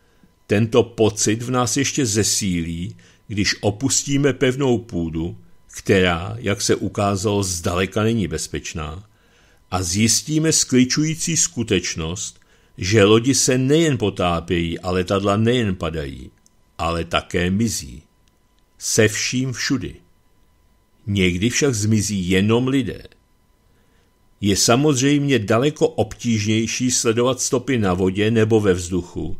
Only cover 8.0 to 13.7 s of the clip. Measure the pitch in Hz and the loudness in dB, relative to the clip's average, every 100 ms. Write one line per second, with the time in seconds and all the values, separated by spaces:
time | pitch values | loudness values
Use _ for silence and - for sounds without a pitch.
8 | 110 117 82 78 - 78 - 85 76 82 | 0 0 -2 -4 -6 -8 -8 -10 -10 -12
9 | - _ _ _ _ _ - 92 87 95 | -16 _ _ _ _ _ -8 -6 -2 0
10 | 113 - - 156 160 151 - 127 127 - | 2 2 0 0 2 2 2 2 4 2
11 | 156 156 - 156 - - 110 95 - - | -2 -2 -4 -2 -2 -2 0 0 -2 -6
12 | 80 92 - - _ _ _ - 92 110 | -6 -6 -10 -14 _ _ _ -8 0 6
13 | 98 110 123 123 - 127 131 | 8 6 4 2 2 2 2